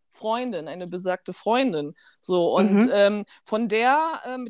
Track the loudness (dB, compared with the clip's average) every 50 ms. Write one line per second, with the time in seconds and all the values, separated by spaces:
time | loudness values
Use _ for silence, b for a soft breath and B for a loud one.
0 | _ _ _ -8 -6 -4 -4 -4 -4 -6 -6 -8 -8 -10 -10 -12 -10 -10 -10 -6
1 | -4 -4 -6 -4 _ -12 -14 -6 -2 0 2 2 2 0 -2 -4 -6 -6 b b
2 | b b b b -4 0 2 2 2 4 4 4 4 6 6 4 4 4 4 4
3 | 4 4 2 -2 -6 b b b _ -4 -2 -2 0 0 0 2 2 4 2 2
4 | 0 -2 -4 -8 -10 -10 -10 -10 -12